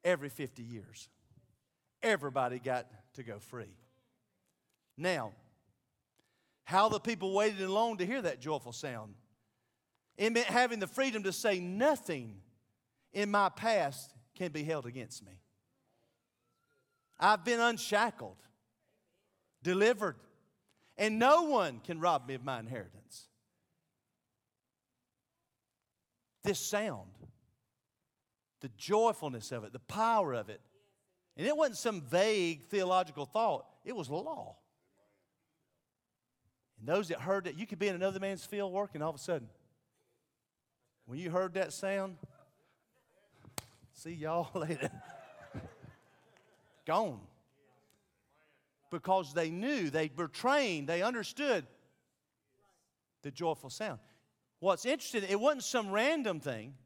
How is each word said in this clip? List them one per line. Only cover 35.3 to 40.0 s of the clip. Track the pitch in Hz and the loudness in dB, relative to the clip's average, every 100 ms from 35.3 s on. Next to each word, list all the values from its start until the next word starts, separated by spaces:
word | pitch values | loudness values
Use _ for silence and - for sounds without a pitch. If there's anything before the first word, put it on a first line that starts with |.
| _ _ _ _ _ _ _ _ _ _ _ _ _ _ _ | _ _ _ _ _ _ _ _ _ _ _ _ _ _ _
And | 110 | -2
those | 180 185 | 0 0
that | 165 | -4
heard | 135 196 180 | 0 0 -2
it, | |
you | 151 214 | -8 -8
could | 185 | -2
be | 202 | -2
in | |
another | 180 190 190 | 0 -2 -2
man's | 196 190 | -6 -6
field | - 208 196 | -8 -4 -4
working, | 180 202 156 | -2 -4 -4
all | 156 | -6
of | 143 | -6
a | |
sudden, | - 165 110 - _ _ _ _ | -4 -4 -6 -20 _ _ _ _